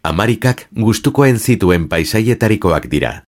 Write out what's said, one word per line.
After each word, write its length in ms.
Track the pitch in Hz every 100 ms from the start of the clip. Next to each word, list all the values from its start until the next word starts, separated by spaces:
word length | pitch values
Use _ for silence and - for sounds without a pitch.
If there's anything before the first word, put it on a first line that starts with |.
Amarikak 640 | 82 80 110 117 131 123 - -
gustukoen 600 | 110 107 143 - 139 117
zituen 480 | - 107 92 87 78
paisaietarikoak 1000 | 85 82 110 110 117 113 104 92 76 -
dira. 220 | 73 62 - _